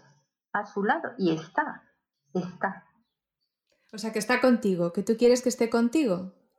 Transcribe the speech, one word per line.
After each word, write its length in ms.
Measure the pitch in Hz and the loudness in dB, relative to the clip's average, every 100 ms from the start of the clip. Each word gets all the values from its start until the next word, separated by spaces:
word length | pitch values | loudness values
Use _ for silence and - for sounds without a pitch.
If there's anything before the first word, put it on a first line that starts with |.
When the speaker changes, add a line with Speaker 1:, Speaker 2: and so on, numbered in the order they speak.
| _ _ _ _ _ | _ _ _ _ _
Speaker 1:
a 120 | 208 208 | -8 -6
su 160 | 208 | -4
lado 280 | 202 320 330 - | -2 -2 -6 -4
y 160 | 180 | -2
está, 520 | 160 - - 294 - _ _ _ _ _ | -2 -4 -4 -4 -8 _ _ _ _ _
está. 520 | 185 170 - 190 - _ _ _ _ _ _ _ _ _ _ _ | -8 -8 -6 -8 -8 _ _ _ _ _ _ _ _ _ _ _
Speaker 2:
O 60 | 220 | -10
sea, 140 | 226 | -6
que 60 | 220 | -4
está 220 | 208 247 | 0 4
contigo, 520 | 254 240 202 180 175 | 4 4 2 0 0
que 120 | - | -2
tú 120 | - 226 | -2 4
quieres 260 | 240 247 | 6 4
que 60 | 247 | 2
esté 220 | 233 226 | -2 0
contigo. 600 | 233 233 320 269 180 185 - _ | 2 2 2 0 -2 -6 -16 _